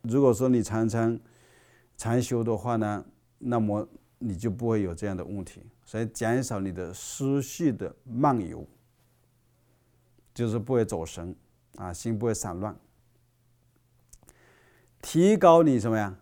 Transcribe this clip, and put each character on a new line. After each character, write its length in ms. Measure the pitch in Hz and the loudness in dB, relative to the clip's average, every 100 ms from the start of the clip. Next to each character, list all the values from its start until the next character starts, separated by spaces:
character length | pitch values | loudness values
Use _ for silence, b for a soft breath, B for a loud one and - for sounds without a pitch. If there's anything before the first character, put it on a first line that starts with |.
如 180 | 117 127 | 0 4
果 120 | 135 | 4
说 140 | 107 131 | 4 4
你 140 | 123 | 2
常 260 | 101 113 113 | 2 0 0
常 320 | 117 113 117 b b b b b b b - | 2 0 -2 b b b b b b b -10
禅 240 | 113 123 | -2 0
修 220 | 123 120 | 0 -2
的 120 | 113 107 | 0 -2
话 200 | 110 117 | -2 -2
呢， 280 | 107 104 - _ _ _ | -2 -4 -10 _ _ _
那 200 | 123 120 | -2 0
么 280 | 107 104 - - _ _ | 0 -2 -4 -14 _ _
你 160 | 120 90 | -6 -4
就 160 | 117 | -4
不 180 | 101 117 | -2 0
会 120 | 110 | 0
有 120 | 95 | -2
这 140 | 82 104 | -4 -6
样 100 | 90 | -6
的 80 | 85 | -8
问 180 | 101 | -10
题。 200 | 87 - 113 _ - | -10 -16 -20 _ -10
所 140 | 107 | -6
以 60 | 113 | -6
减 340 | - 113 127 | -4 -2 -2
少 180 | 123 104 | -2 -4
你 100 | 98 | -4
的 220 | 87 87 | -6 -10
思 480 | 95 - - 135 139 | -10 -14 -6 -2 -2
绪 280 | 131 - 165 | -4 -2 -2
的 220 | 110 95 - 131 | -2 -8 -12 -10
漫 340 | 117 143 123 | 0 2 2
游， 260 | 85 - - _ _ _ _ _ _ _ _ _ _ _ _ _ _ _ _ | -2 -10 -14 _ _ _ _ _ _ _ _ _ _ _ _ _ _ _ _
就 140 | - 120 | -4 -2
是 100 | 113 | -2
不 160 | 120 | 0
会 120 | 127 110 | 0 0
走 200 | 85 80 | -2 -8
神 300 | - 87 - _ _ _ - | -10 -12 -14 _ _ _ -14
啊， 160 | 92 | -12
心 260 | 85 120 110 | -8 -6 -2
不 80 | 117 | -2
会 80 | |
散 240 | 104 104 87 | -2 -6 -6
乱。 160 | 104 - _ _ _ _ _ _ _ _ _ _ _ _ _ - b b b b b b b b | -8 -10 _ _ _ _ _ _ _ _ _ _ _ _ _ -20 b b b b b b b b
提 340 | - 160 185 208 | -2 4 4 8
高 260 | 180 165 | 8 10
你 140 | 160 123 | 8 4
什 140 | 113 | 2
么 60 | 110 | 0
呀？ 200 | 104 92 | -2 -8